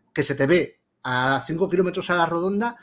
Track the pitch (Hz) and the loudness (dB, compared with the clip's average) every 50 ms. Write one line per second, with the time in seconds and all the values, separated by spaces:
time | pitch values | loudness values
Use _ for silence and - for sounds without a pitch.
0 | _ _ - 156 135 - 135 139 139 135 175 175 131 - - _ _ _ _ _ | _ _ -4 -4 -2 -2 0 0 2 4 4 2 2 0 -6 _ _ _ _ _
1 | - 127 127 127 127 135 135 127 - - 160 165 190 156 175 185 180 180 175 185 | -8 -4 -2 0 2 2 0 0 -2 -4 -2 -2 -2 0 2 0 0 0 -2 -6
2 | - - 175 175 170 165 170 170 180 190 202 202 233 240 240 - | -4 -2 2 2 2 2 0 -2 -2 0 0 0 -2 -2 -4 -8